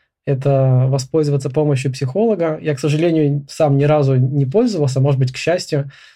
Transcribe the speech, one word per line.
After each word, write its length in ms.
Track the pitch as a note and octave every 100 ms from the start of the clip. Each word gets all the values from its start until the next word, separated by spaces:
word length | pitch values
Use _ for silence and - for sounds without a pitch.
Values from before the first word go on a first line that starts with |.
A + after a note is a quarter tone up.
| _ _ -
это 600 | C3 C#3 C3+ C3 B2+ C3
воспользоваться 640 | C#3 C3 D#3+ D3 C#3+ C#3
помощью 420 | C#3 D3+ C3+ C3+
психолога. 680 | B2+ C3 F#3 A3+ G3 E3 D#3
Я, 120 | D#3+
к 60 | C#3+
сожалению, 640 | D#3 D3+ E3+ D#3+ D3 C#3+ C#3+
сам 260 | - D3+ C#3
ни 80 |
разу 320 | C#3+ D3+ C3+ C3
не 300 | B2+ C#3+ C3
пользовался, 540 | G3 B3 F#3 C#3 C3+
может 180 | C#3 C3+
быть, 100 | B2+
к 40 | -
счастью. 540 | - F3 - D3 C#3+ - -